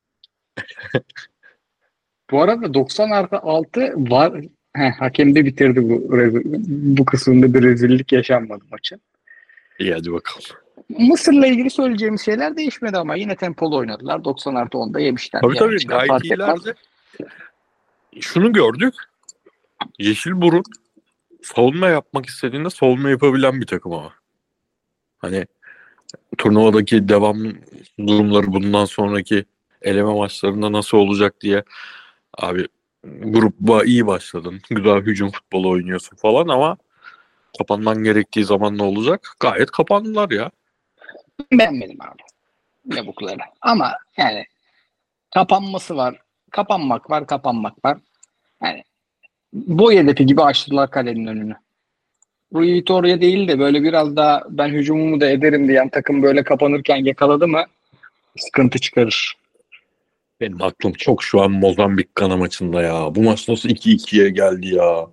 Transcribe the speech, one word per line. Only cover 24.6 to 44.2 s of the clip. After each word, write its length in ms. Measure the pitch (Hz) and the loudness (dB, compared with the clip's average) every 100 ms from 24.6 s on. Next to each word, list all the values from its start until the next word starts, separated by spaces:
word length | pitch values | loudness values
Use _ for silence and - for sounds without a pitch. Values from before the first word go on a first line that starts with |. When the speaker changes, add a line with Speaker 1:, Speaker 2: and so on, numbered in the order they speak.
| _ _ _ _ _ _ | _ _ _ _ _ _
Speaker 2:
Hani 280 | 90 95 85 _ - - _ _ _ - _ - | -8 -8 -8 _ -20 -20 _ _ _ -20 _ -4
turnuvadaki 720 | 107 104 110 107 101 113 98 | 2 4 6 4 4 2 4
devam 280 | 104 104 107 110 - - - - - | 2 2 -2 -8 -10 -18 -20 -20 -8
durumları 480 | 104 104 104 104 101 | 0 2 4 2 2
bundan 320 | 95 101 101 101 | 0 0 0 0
sonraki 600 | - 101 101 90 104 - _ _ _ | -2 -2 -2 -2 -4 -4 _ _ _
eleme 320 | 101 101 107 | -4 -2 0
maçlarında 580 | 104 101 - 98 104 107 | -2 -4 -4 -4 -2 -2
nasıl 260 | 104 101 107 | -2 0 2
olacak 380 | 101 101 101 - | 2 2 -2 -2
diye. 220 | 104 101 - - - - - _ _ - | -2 -2 -4 -14 -20 -20 -20 _ _ -12
Abi 300 | 90 90 - _ _ _ | -8 -6 -8 _ _ _
gruba 800 | - 71 110 110 107 - 104 110 | -20 -14 -2 2 2 2 2 4
iyi 240 | 107 120 107 | 4 2 0
başladın. 540 | 90 - 87 87 95 - | -2 -6 -12 -12 -14 -8
Güzel 320 | 110 101 101 | -2 2 2
hücum 300 | 101 98 101 | 0 -4 -4
futbolu 380 | - - 95 92 | -8 -8 -4 0
oynuyorsun 480 | 90 90 90 - _ | -2 -2 -8 -10 _
falan 300 | 107 123 170 | 0 2 2
ama 300 | 131 156 185 _ _ - - _ _ _ - | 0 0 -4 _ _ -20 -20 _ _ _ -10
kapanman 460 | - 104 110 110 | -4 -2 -2 0
gerektiği 400 | 110 104 101 110 98 | 0 0 0 -2 0
zaman 320 | 98 104 104 | 0 0 -2
ne 60 | |
olacak? 520 | 101 101 120 180 - - | -2 -2 -2 -2 -6 -6
Gayet 320 | 139 - 131 | -2 -2 -2
kapandılar 580 | - 156 202 220 214 196 | -2 0 -2 -2 -4 -2
ya. 200 | 104 123 - _ _ _ _ - - _ - 294 | -4 -6 -12 _ _ _ _ -20 -20 _ -18 0
Speaker 1:
Beğenmedim 500 | 247 226 - - - | 2 2 0 -10 -16
abi. 200 | - - _ _ _ _ _ _ 262 | -20 -20 _ _ _ _ _ _ -12
Ne 220 | 135 104 | -10 -10
bokları. 300 | - 98 - - _ | -12 -12 -12 -14 _
Ama 300 | 214 220 127 - _ | -2 0 -2 -6 _
yani 280 | - | -4